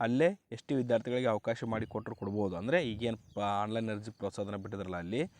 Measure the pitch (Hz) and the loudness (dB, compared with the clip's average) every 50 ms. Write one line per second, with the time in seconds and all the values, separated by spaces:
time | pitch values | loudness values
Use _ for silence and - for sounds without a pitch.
0 | 117 113 123 135 160 175 202 - _ - 117 - - - 147 131 123 120 117 110 | 2 2 4 6 6 4 4 0 _ -12 -12 -10 -4 0 0 2 4 4 2 2
1 | - 127 123 127 127 120 107 104 - 113 113 - - 113 113 110 110 - - 107 | 2 2 0 2 4 4 2 2 2 -2 -2 -2 -2 -2 -2 -2 -2 -4 -6 -6
2 | 110 - 117 - - 98 101 104 101 95 90 85 101 123 156 180 156 117 107 107 | -6 -6 -8 -6 -4 -2 0 0 0 0 0 -2 0 2 2 2 2 0 -2 -2
3 | 120 117 113 - - - - 101 104 101 104 101 104 107 110 113 113 110 107 104 | -2 -2 -2 -4 -8 -10 -4 -2 0 0 2 0 0 0 0 -2 -2 -2 -4 -4
4 | 104 110 - - 101 98 - - 101 101 104 98 95 101 113 98 95 92 92 87 | -6 -10 -10 -6 -6 -6 -4 -4 -6 -4 -4 -6 -6 -6 -6 -6 -6 -4 -6 -6
5 | 85 87 110 131 170 190 _ | -4 -2 -2 -2 -2 -4 _